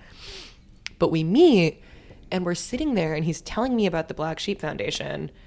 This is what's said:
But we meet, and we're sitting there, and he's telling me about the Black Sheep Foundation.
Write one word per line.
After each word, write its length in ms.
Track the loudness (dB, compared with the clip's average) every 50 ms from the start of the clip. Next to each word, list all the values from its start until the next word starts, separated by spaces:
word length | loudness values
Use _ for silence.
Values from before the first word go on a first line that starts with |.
| -12 -20 -20 -20 -18 -18 -16 -18 -18 -20 -20 -20 -20 -20 -20 -16 -16 -16 -2 -2
But 100 | 0 0
we 160 | 2 0 0
meet, 560 | 2 6 8 8 8 8 6 4 4 0 -4 -16 -20 -20 -20 -20 -20 -20 -20 -10 -6
and 140 | -4 -2 -2
we're 100 | -2 -2
sitting 380 | -4 -4 -6 -6 -4 -2 0 0
there, 200 | 0 0 0 -2
and 100 | -2 -2
he's 160 | -2 -4 -4
telling 340 | -8 -6 -4 -4 -2 0 0
me 120 | 0 0
about 220 | 0 0 -2 -4 -4
the 60 | -6
Black 240 | -6 -6 -6 -6 -6
Sheep 220 | -6 -6 -6 -6
Foundation. 680 | -6 -8 -6 -6 -6 -6 -6 -6 -8 -8 -8 -8 -8 -12 -12 -18 -20